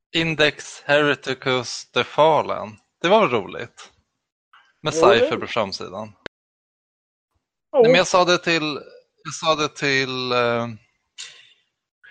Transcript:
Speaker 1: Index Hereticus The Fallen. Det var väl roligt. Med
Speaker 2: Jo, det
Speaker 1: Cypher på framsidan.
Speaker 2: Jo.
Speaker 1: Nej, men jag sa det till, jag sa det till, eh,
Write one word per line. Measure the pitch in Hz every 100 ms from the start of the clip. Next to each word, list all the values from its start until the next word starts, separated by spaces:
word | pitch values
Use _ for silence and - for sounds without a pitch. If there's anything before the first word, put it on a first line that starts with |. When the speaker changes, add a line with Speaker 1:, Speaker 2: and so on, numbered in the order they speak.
| _
Speaker 1:
Index | 165 165 151 151 - - -
Hereticus | - 147 147 135 139 127 135 127 117 - -
The | 123
Fallen. | - - 156 147 98 95 95 - _ _
Det | 170
var | 220
väl | 170 120
roligt. | 90 80 117 - - _ _ _ _ _ _ _ _ _
Med | 151 156
Speaker 2:
Jo, | 135
det | 117
Speaker 1:
Cypher | 294 104
på | 104
framsidan. | 117 98 - 95 95 110 - - _ _ _ _ _ _ _ _ _ _ _ _ _ _
Speaker 2:
Jo. | 285
Speaker 1:
Nej, | 233
men |
jag | 220 175
sa | 185
det | 175 175
till, | 170 165 151 131 - - _ _
jag | 151
sa | - 165
det | 147 151 -
till, | 143 135 131 131 127
eh, | 123 120 117 117 110 _ _ _ - - - _ _ _ _ _ _ -